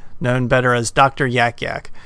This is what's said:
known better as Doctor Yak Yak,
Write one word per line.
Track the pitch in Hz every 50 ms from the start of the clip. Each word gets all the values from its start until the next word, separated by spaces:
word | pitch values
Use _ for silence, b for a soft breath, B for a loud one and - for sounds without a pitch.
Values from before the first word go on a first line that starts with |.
| b b b b
known | - 123 127 127 127
better | 117 135 127 123 123 123
as | 120 117 -
Doctor | - 147 135 135 - - 139
Yak | 123 123 120 120 117 - -
Yak, | - - - - - - b b b